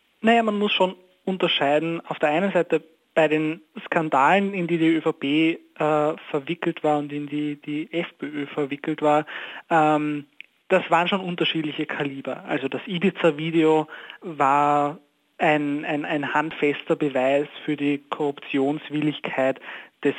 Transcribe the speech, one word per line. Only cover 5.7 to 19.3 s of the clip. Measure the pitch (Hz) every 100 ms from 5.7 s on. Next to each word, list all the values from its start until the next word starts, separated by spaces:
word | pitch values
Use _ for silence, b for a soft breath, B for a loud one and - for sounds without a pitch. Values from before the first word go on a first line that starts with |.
| -
äh, | 151 151 151 196 -
verwickelt | 147 135 175 175 -
war | 156 147
und | 147
in | 147 147
die | 147 151 147
die | 151 147 156
F | 165 170 -
P | 143
Ö | 151 143
verwickelt | - 139 143 - 156
war, | 151 147 151 B B B -
ähm, | 165 156 151 151 147 143 - - _ -
das | 185 -
waren | 170 175
schon | 196
unterschiedliche | 185 175 156 165 151 143 147
Kaliber. | - 143 135 131 - 196
Also | 139 131
das | 127 -
Ibiza-Video | 175 190 - 170 147 160 165 156 156 151 B B B
war | 190 147 135 143 147 147 143 170 _ _ _ -
ein, | 170 151 147 143
ein, | 156 147 147
ein | 151 143
handfester | 151 151 - 147 139 - 160
Beweis | 147 131 131 143 147 - -
für | 143
die | 143 143 -
Korruptionswilligkeit | - 147 143 - 139 135 151 - 151 151 143 -